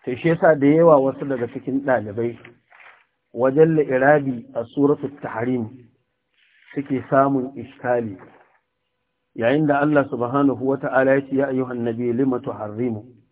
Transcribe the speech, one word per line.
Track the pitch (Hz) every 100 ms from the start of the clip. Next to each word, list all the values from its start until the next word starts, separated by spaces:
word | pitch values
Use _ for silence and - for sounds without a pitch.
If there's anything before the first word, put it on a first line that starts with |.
| -
To | 123
shi | 165
yasa | 165 180 151
da | 143
yawa | 156 170 147
wasu | 135 135 143
daga | 131 120
cikin | 127 135 131 139
ɗalibai | 123 104 104 117 113 - _ _ _ - _ _ _ _
wajen | 117 131 139 160 156
li'irabi | 139 131 135 151 135 120 117 117
a | 113
suratul | - 139 147 139 -
Tahrim | 113 110 123 127 110 123 117 _ _ _ _ _ _ _ _
suke | - 139 135 -
samun | 139 139 139 123
iskali. | - 113 - 123 120 117 92 - _ _ _ _ _ _ _ _ _ _ -
Yayin | 113 143 151
da | 143
Allah | 147 147 139
subhanahu | 123 120 139 139 117 131
wa | 135
ta'ala | 143 127 135
ya | 135
ce, | 135 135
"Ya | 139
ayyuhan | 131 127 123 117
nabi | 113 120
lima | 117 135 123
tuharrimu | 120 107 107 104 123 107 - - _